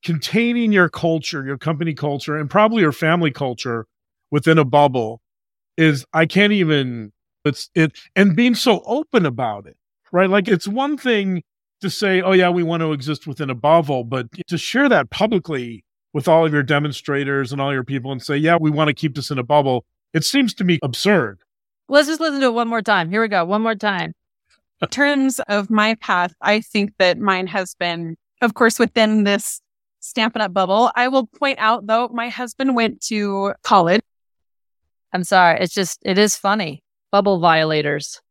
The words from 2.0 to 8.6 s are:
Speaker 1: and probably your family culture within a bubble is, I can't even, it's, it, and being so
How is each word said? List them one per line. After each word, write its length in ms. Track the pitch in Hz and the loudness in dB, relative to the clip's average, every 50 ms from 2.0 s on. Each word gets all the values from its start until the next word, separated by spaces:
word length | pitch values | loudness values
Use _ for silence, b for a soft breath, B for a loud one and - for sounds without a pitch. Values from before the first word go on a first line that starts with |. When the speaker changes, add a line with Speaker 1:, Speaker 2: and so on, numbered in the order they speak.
| 147 147 143 143 - - 147 | -4 -6 -6 -6 -6 -6 -6
Speaker 1:
and 140 | 151 151 139 | -6 -6 -2
probably 320 | - 190 208 220 226 226 185 | 2 2 2 4 4 2 2
your 100 | 151 139 | 2 0
family 380 | - - 156 165 175 170 151 | 0 0 0 2 2 0 -2
culture 560 | 127 - 143 131 123 117 - 131 117 117 110 _ _ _ _ _ _ _ _ _ | -2 -2 -6 -6 -6 -6 -6 -6 -6 -6 -8 _ _ _ _ _ _ _ _ _
within 280 | - 147 127 160 160 160 | -2 0 0 2 2 2
a 80 | 147 | 2
bubble 560 | 127 120 147 147 143 127 131 113 110 113 - _ _ _ _ _ _ _ _ _ _ _ - | 2 4 4 4 4 2 -2 -4 -4 -8 -12 _ _ _ _ _ _ _ _ _ _ _ 0
is, 260 | 165 156 151 135 131 _ - | 2 2 2 0 -6 _ 0
I 140 | 160 165 | 0 0
can't 260 | 160 - 190 208 208 208 | 2 2 2 2 2 2
even, 600 | 202 180 156 156 143 135 127 123 117 110 104 _ _ _ _ _ _ _ | 2 2 2 2 0 0 -4 -6 -10 -12 -14 _ _ _ _ _ _ _
it's, 260 | 147 139 - - - _ | -4 -4 -4 -10 -6 _
it, 180 | 180 160 151 - B B B B | 0 0 0 0 B B B B
and 220 | - 196 202 165 | 2 4 4 4
being 180 | 156 240 254 240 | 4 2 2 2
so 280 | - | 2